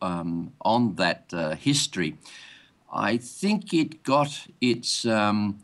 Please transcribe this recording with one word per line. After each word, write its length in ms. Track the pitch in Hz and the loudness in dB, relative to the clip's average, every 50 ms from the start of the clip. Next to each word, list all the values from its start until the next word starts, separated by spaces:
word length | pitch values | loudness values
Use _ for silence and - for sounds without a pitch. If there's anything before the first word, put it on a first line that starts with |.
um, 500 | 92 90 87 85 85 85 85 85 82 80 - - | -6 -4 -4 -4 -2 -2 -4 -4 -6 -8 -10 -4
on 340 | - 107 113 120 120 110 85 | 0 2 2 4 2 2 2
that, 280 | 85 92 85 - - - - | 0 0 0 0 -2 -6 -8
uh, 220 | 87 85 80 76 80 | -6 -4 -4 -4 -4
history, 640 | - - 139 - - - - - 90 82 78 76 - - - - - - - - - - _ _ _ _ - | -2 0 0 2 2 0 -2 -2 -2 -2 -2 -4 -8 -18 -20 -20 -20 -20 -20 -20 -20 -20 _ _ _ _ -8
I 240 | - - 104 104 110 | -4 -2 0 0 0
think 560 | 120 - - - - 185 202 214 - - - | -2 -4 -8 -8 -2 0 0 0 0 -2 0
it 300 | 180 160 156 151 - - | 0 0 0 0 -4 -6
got 440 | - 127 135 147 147 147 - - - - - - | 0 2 4 4 4 2 -2 -12 -14 -14 -6 0
its, 460 | 127 123 117 113 - - - - - | 2 2 2 2 0 -4 -4 0 0
um, 520 | 117 110 107 104 104 104 107 104 101 101 - | 2 2 4 4 2 2 2 0 0 -2 -6